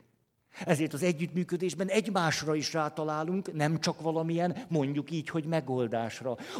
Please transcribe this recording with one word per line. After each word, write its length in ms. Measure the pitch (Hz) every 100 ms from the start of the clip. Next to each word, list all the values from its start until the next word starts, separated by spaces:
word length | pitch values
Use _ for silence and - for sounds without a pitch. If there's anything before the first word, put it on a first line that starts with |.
| _ _ _ _ _ -
Ezért 280 | 185 147 156
az 100 | 143
együttműködésben 840 | 180 156 165 160 175 175 180 165 190
egymásra 680 | 214 214 190 165 - 147
is 180 | 151 -
rátalálunk, 800 | 165 151 160 156 151 160 190 190
nem 280 | 160 147 160
csak 200 | 175 -
valamilyen, 680 | 156 160 165 165 175 196 -
mondjuk 420 | 160 135 143 139
így, 180 | 160 -
hogy 160 | 165
megoldásra. 920 | 156 160 135 127 117 117 113 - 127 113 -